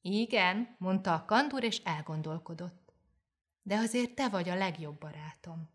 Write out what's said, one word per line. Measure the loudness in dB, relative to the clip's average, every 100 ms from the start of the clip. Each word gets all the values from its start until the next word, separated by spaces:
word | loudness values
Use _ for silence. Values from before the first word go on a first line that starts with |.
"Igen", | 0 0 2 4 4 4 -4 -4
mondta | 0 2 2
a | 0 4
kandúr, | 4 4 0
és | -2 -2
elgondolkodott. | -4 -6 -4 -4 -4 -6 -8 -10 -10 -12 _ _ _ _ _ _ _ _
"De | -2 0
azért | 2 2 0
te | 0 0
vagy | 0 0
a | 0
legjobb | 0 -2 -8 -10
barátom." | -12 -12 -14 -12 -12 -10 -12